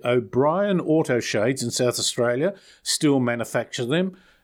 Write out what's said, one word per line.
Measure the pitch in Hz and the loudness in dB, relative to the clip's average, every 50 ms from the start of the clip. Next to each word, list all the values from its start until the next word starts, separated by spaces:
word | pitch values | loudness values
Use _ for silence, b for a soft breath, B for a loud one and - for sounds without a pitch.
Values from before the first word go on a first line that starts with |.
| - | 0
"O'Brien | 123 123 123 113 104 - 120 139 151 160 190 202 208 196 175 | 0 0 0 0 0 0 2 2 2 2 0 0 0 0 0
Auto | - 151 156 160 156 - 127 117 | 2 2 2 2 2 2 0 0
Shades | 107 - - 110 104 127 139 131 123 | 0 0 0 0 0 0 0 -2 -4
in | 120 | -4
South | - - 127 123 113 - | -2 0 0 0 0 -2
Australia | 107 - - - 120 120 120 127 156 196 202 B B B B B | -4 -4 -2 0 0 0 0 0 -2 -2 -4 B B B B B
still | B - - - 156 147 139 135 | B -6 -2 0 2 2 4 4
manufacture | 123 120 120 117 110 - - 131 113 - - - 123 | 2 0 -2 -2 -4 -4 -4 -4 -4 -4 -6 -6 -2
them, | 117 147 170 185 185 180 B B B B B | 0 0 0 0 -2 -6 B B B B B